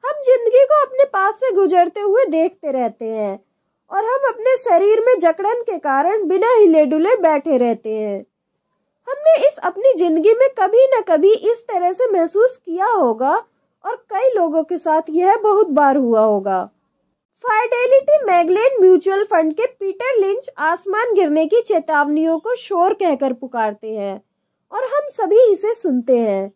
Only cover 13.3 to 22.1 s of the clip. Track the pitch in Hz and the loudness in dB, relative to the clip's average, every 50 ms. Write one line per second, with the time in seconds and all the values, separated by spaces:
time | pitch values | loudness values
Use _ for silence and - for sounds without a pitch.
13.3 | 320 453 453 _ _ _ _ _ _ _ _ 392 494 508 _ _ 427 392 508 523 | -2 -2 -4 _ _ _ _ _ _ _ _ -12 -12 -12 _ _ -6 -2 -2 0
14.3 | 494 415 339 320 294 320 311 320 359 330 - 330 311 320 320 - 302 339 359 381 | 0 0 -2 0 -2 -4 -4 -4 -8 -6 -4 -2 -2 -2 -2 -2 -4 0 2 2
15.3 | 415 453 427 427 403 403 427 359 269 294 294 277 262 294 262 233 226 214 220 220 | 0 0 0 0 2 2 0 0 2 2 2 2 2 0 0 0 2 2 2 2
16.3 | 208 202 190 196 190 185 185 202 _ _ _ _ _ _ _ _ _ _ _ _ | 0 -2 -2 -4 -4 -4 -6 -8 _ _ _ _ _ _ _ _ _ _ _ _
17.3 | _ _ - 494 427 427 494 466 480 480 494 508 539 539 554 - 605 605 539 403 | _ _ -6 -2 -2 0 2 0 0 0 2 4 2 2 4 4 0 2 2 2
18.3 | 359 349 349 320 359 415 453 539 554 466 370 370 370 - - 381 392 392 427 415 | 2 2 2 2 0 2 2 0 2 4 6 6 6 4 2 0 -2 -2 -2 0
19.3 | 427 320 320 311 311 330 466 523 - _ 392 392 381 392 466 523 539 453 392 381 | 0 0 0 0 -2 -4 -4 -6 -6 _ -8 -8 -8 -6 -4 -2 0 0 0 0
20.3 | 415 494 554 - _ - 294 311 339 339 - 392 381 427 466 494 427 370 370 302 | -2 -6 -8 -14 _ -4 -4 -4 -4 -4 -6 -6 -4 -2 -2 0 0 0 0 0
21.3 | 294 311 320 311 415 480 466 - 403 330 320 - 311 294 294 285 | 0 0 0 2 0 -2 0 0 -2 -2 -2 -2 -2 -2 0 0